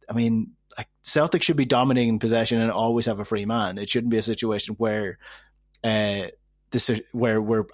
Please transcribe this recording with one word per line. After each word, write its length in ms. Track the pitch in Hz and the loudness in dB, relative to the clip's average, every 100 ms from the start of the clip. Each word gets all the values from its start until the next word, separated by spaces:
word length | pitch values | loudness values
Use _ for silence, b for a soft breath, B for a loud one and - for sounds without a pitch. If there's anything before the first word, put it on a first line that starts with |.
| - | -6
I 40 | |
mean, 380 | 120 117 113 - - _ - | -2 0 0 -2 -12 _ -16
like, 120 | - _ | -16 _
Celtic 400 | - 156 160 175 | -2 0 2 2
should 140 | - 147 | 2 2
be 100 | 123 | 2
dominating 540 | 135 135 127 117 107 | 4 4 4 2 2
possession 400 | 113 117 113 117 | 2 2 2 2
and 100 | 113 | 2
always 360 | 98 113 117 117 | 0 0 0 0
have 160 | 104 | -4
a 40 | 104 | -4
free 200 | 107 101 | -4 -2
man. 320 | 117 98 98 | -2 -2 -4
It 120 | 104 | -2
shouldn't 220 | 120 120 | -2 0
be 60 | 110 | 0
a 40 | |
situation 540 | 117 107 113 104 - 107 | 0 -2 -2 -2 -4 -4
where, 420 | 110 107 101 - B B B _ _ - 113 | -2 -2 -4 -10 B B B _ _ -6 0
uh, 380 | 107 104 101 90 - _ _ _ | 0 0 -2 -6 -12 _ _ _
this 180 | 123 - | 0 0
is 120 | 110 - | 0 -4
where 280 | 120 120 110 | -2 0 2
we're 240 | 107 110 101 | 2 0 -2